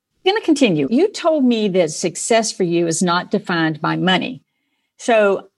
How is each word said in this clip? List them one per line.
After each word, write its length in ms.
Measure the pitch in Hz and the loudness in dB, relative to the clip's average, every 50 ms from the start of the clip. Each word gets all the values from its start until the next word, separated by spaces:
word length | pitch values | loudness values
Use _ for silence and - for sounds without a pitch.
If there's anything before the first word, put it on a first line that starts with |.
| _ _ _ _ - | _ _ _ _ -2
gonna 160 | 370 403 440 | -2 -2 0
continue. 460 | 403 - 311 - 277 214 170 151 139 131 | 0 0 2 4 2 2 2 2 0 0
You 200 | 226 262 370 440 | 2 2 0 0
told 340 | - - - 339 320 302 262 | -2 -2 -2 0 2 2 2
me 240 | 247 240 220 214 208 | 2 2 2 0 0
that 220 | 175 185 175 151 | 0 0 0 0
success 600 | 151 - - 170 151 - - - 233 226 220 220 | -2 -4 -6 -6 -6 -6 -4 0 0 0 0 -2
for 120 | - - 190 | -4 -4 -2
you 240 | 170 170 170 175 165 | 0 0 0 0 0
is 140 | 165 - | -2 0
not 300 | 185 175 170 180 165 - | 0 0 0 -2 -2 -2
defined 500 | - 196 - - 180 165 160 156 160 151 | -4 -4 -4 -4 -2 -2 0 -2 -2 -4
by 140 | - 160 160 | -4 -4 -2
money. 480 | 160 165 180 185 175 - - - - _ _ _ _ _ _ _ _ _ _ _ - | -2 0 0 0 0 -2 -4 -10 -12 _ _ _ _ _ _ _ _ _ _ _ -8
So 520 | - - 233 220 208 202 196 - - - _ | -2 0 2 4 4 2 2 0 -4 -10 _